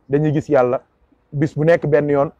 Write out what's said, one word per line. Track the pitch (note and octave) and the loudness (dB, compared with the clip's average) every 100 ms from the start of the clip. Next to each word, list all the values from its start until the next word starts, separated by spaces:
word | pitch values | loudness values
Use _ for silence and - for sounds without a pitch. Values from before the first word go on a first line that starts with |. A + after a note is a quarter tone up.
| - | -4
dañuy | C#3 D#3 | -2 -2
gis | D3 - | -2 0
Yàlla | C#3 B2 B2+ - _ _ _ _ | 0 2 -2 -8 _ _ _ _
bis | C#3 D3+ - | -6 -6 -2
bu | D#3 | 2
nekk | E3+ E3+ | 2 2
benn | D3 D3 | 0 0
yoon | C#3+ D3 - | 0 -2 -6